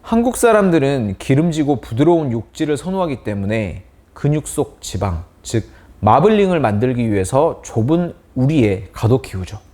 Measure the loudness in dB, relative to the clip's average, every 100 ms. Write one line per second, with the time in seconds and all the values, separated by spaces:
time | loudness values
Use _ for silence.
0 | 0 0 0 2 4 4 4 4 2 0
1 | -2 -6 0 2 2 0 -2 -2 -4 0
2 | 2 2 0 -4 -8 -6 -4 -2 -4 -4
3 | -4 -4 -6 -6 -2 -2 -4 -8 -14 _
4 | _ -4 -2 -2 -4 -6 -6 -6 -10 -6
5 | -4 -4 -8 _ -6 -4 -4 -16 -20 -2
6 | 4 4 4 4 2 2 0 0 0 0
7 | 0 0 0 0 0 -2 -8 -4 0 0
8 | -2 -8 _ -2 0 2 2 0 -6 -4
9 | 0 0 -2 -10 -10 -14 _